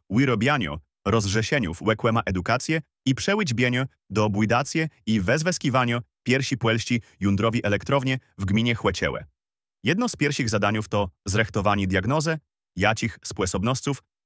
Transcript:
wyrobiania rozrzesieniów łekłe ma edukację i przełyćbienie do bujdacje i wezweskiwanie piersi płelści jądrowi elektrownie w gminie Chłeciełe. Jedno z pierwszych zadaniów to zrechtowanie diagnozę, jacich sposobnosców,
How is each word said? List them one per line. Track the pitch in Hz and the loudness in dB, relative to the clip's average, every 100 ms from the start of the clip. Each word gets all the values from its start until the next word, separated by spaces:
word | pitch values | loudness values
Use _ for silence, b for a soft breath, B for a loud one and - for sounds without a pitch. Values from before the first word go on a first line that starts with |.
| b | b
wyrobiania | 104 131 113 123 147 80 73 - _ 101 | 2 2 2 2 0 -2 -6 -12 _ 0
rozrzesieniów | 110 98 104 104 147 90 82 | 0 2 0 0 0 -2 -2
łekłe | 107 110 117 | -2 0 2
ma | 113 104 | 0 0
edukację | 92 90 123 - 160 - _ - | -2 0 0 0 -4 -6 _ -2
i | 131 | 0
przełyćbienie | - 208 180 120 123 123 131 _ - | 0 0 0 0 0 0 -4 _ -6
do | 101 107 | 0 0
bujdacje | 101 107 117 143 160 160 b b | 2 2 2 0 -2 -4 b b
i | 220 | 0
wezweskiwanie | 92 151 165 175 135 127 120 120 - _ | 2 2 2 -2 0 2 2 0 -4 _
piersi | - 131 131 131 | 0 0 0 -2
płelści | 113 113 - 120 b b | 0 0 0 -2 b b
jądrowi | 101 98 113 113 104 | 0 2 2 0 0
elektrownie | 101 - 139 131 131 b b | -2 0 -2 0 -4 b b
w | 98 | -2
gminie | 104 120 117 | 0 0 0
Chłeciełe. | 101 95 80 67 - _ _ _ _ _ | 0 0 -2 -4 -10 _ _ _ _ _
Jedno | 120 185 247 | -2 0 0
z | - | 0
pierwszych | 143 143 120 | -2 0 0
zadaniów | 107 101 107 104 | 0 0 0 -2
to | 104 98 - - | -2 -2 -6 -2
zrechtowanie | 104 107 110 101 101 95 | 0 0 0 0 2 0
diagnozę, | 95 104 151 156 160 - _ _ - | 0 0 0 -2 -4 -8 _ _ -2
jacich | 101 110 113 - | 0 0 -2 -6
sposobnosców, | - - 92 95 110 131 - 139 - _ | -8 -2 -2 0 0 -2 -2 -6 -8 _